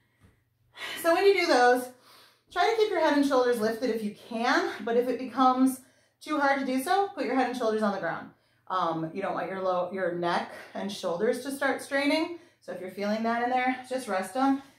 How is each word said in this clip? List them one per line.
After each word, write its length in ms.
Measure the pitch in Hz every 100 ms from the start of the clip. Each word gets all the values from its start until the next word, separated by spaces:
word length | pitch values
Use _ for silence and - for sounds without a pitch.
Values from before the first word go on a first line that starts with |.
| _ _ _ _ _ _ _ - - -
So 100 | 339
when 120 | 349 392
you 60 |
do 120 | 381 339
those, 440 | 269 247 254 - - _ - - _ _
try 160 | - 403
to 80 | 453
keep 140 | 415
your 120 | 359
head 140 | 311 285
and 100 | 277
shoulders 340 | 254 247 233
lifted 320 | 214 226 247
if 120 | 220
you 120 | 208 - -
can, 420 | 226 247 311 392 -
but 140 | 214 233
if 100 | 254
it 120 | -
becomes 640 | 262 262 262 254 262 - - _ _ _
too 200 | - 302
hard 200 | 277 277
to 60 | 254
do 160 | 262
so, 280 | 269 392 403
put 160 | - 220
your 100 | 262
head 140 | 247
and 80 | 247
shoulders 260 | 226 214
on 100 | 214
the 60 | 190
ground. 320 | 165 - - - _ _ -
Um, 440 | 185 170 160 160
you 80 | 196
don't 140 | 190 -
want 120 | 175
your 140 | 190
low, 300 | 185 180 180
your 220 | 196 180
neck 380 | 175 170 180 - - -
and 180 | 202 196
shoulders 520 | - 185 170 220 254
to 80 | 285
start 320 | 269 269 247
straining. 560 | - 277 285 311 330 339 - _
So 100 | -
if 100 | 180
you're 80 | 185
feeling 320 | 185 202 220
that 200 | 226 233
in 80 | 247
there, 340 | 254 254 254 -
just 200 | 254 254
rest 260 | 190 202
them. 300 | 262 269 269 -